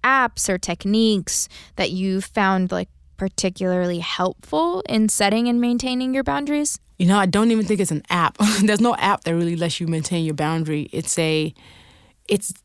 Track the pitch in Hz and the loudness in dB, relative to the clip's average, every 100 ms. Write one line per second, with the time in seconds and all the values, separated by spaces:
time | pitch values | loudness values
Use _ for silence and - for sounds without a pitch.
0 | 247 269 240 - - 185 - 175 196 214 | 2 2 2 -2 -4 -2 -4 -6 0 2
1 | 220 202 - - - - - - - 185 | 2 2 -2 -6 -6 -10 -14 -4 -4 -2
2 | 190 190 - - 196 190 185 180 185 - | -2 -4 -4 0 2 2 0 -2 -6 -12
3 | - - 190 - 190 185 185 180 180 175 | -20 -8 -8 -4 -4 -2 -2 0 -2 -4
4 | 165 - 185 - - 302 339 359 - 220 | -6 -2 -4 -4 -4 -2 0 -2 -2 0
5 | 214 - 202 220 240 240 240 240 254 247 | 2 2 2 2 0 0 0 0 -2 -4
6 | 254 269 262 277 285 294 294 - _ - | -2 -2 -2 -2 -2 -2 -2 -6 _ 0
7 | 180 202 185 202 226 220 208 208 185 151 | 2 4 4 4 4 2 2 0 0 -2
8 | - 175 165 - 214 208 208 208 233 - | -2 0 0 2 2 4 4 4 2 2
9 | 190 202 165 170 170 170 170 - 165 160 | 2 0 0 0 0 0 -2 -2 -2 -2
10 | 151 170 160 147 156 165 156 151 - - | -2 -2 -2 -2 -2 -2 -2 -4 -4 -6
11 | 160 - 160 156 151 - - - - - | -4 -2 0 0 -2 -6 -20 -20 -20 -20
12 | _ _ - 202 - - | _ _ -4 -2 -4 -10